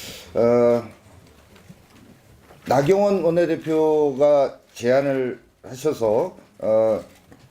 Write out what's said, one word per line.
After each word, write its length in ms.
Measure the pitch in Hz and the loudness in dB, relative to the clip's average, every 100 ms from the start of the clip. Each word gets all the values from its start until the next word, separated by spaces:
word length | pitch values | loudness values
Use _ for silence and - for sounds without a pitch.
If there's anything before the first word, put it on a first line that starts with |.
| - - - | -16 -18 -8
어, 500 | - 117 120 120 120 107 - - - - - _ - - - _ - - - _ - _ - - | 0 2 4 2 0 -4 -20 -20 -20 -20 -20 _ -20 -20 -20 _ -20 -20 -20 _ -20 _ -20 -2
나경원 580 | 127 143 196 202 196 | 0 2 2 2 0
원내대표가 1400 | 165 170 165 160 156 156 156 151 147 131 147 147 131 - _ | 0 0 0 -2 -2 0 2 2 0 2 2 4 0 -4 _
제안을 680 | - 120 131 139 135 127 - _ _ | -6 0 2 2 -2 -4 -6 _ _
하셔서, 760 | 90 127 147 120 113 110 185 - - - | -20 -6 -6 -2 0 0 -2 -8 -20 -8
어, 420 | 104 110 110 107 - - _ - - | -2 0 0 -2 -6 -20 _ -20 -20